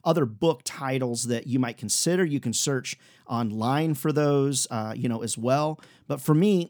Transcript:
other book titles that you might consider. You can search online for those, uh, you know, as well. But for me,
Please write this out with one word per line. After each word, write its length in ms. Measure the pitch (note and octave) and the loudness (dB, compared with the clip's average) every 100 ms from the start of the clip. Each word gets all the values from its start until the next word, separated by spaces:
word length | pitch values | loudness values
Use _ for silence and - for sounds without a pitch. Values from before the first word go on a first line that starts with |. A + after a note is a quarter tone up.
other 220 | E3+ E3 B2+ | 0 2 0
book 360 | G#2+ E3 C#3+ | 0 0 0
titles 640 | - - C3+ C3 B2+ A#2 A#2 | -6 -8 -4 -2 -2 -2 -2
that 200 | A#2 A#2+ | -4 0
you 100 | C3 | 0
might 200 | A#2+ A2+ | 0 -4
consider. 460 | G#2 - E3 F#3 | -4 0 2 2
You 160 | F3 C#3 | 2 0
can 140 | A#2+ | -2
search 440 | A2 D3 C3 - - _ _ - | -2 -2 -2 -4 -12 _ _ -6
online 680 | A#2 A2+ A2 A#2 C#3+ D#3+ | -2 -2 0 0 2 2
for 180 | D3 D#3 | 0 0
those, 560 | D3 D3 C#3+ C#3 C3 - | 2 4 4 2 0 -2
uh, 240 | A#2 A2 A2+ | -4 -6 -4
you 120 | A#2+ | -2
know, 160 | A#2 | -2
as 140 | A#2 - | -4 -4
well. 420 | A#2+ C#3 D3+ D#3 - - - | 0 2 0 -4 -14 -16 -8
But 140 | C#3+ | -4
for 160 | D3 D3+ | 2 4
me, 320 | G#3 F#3 | 4 2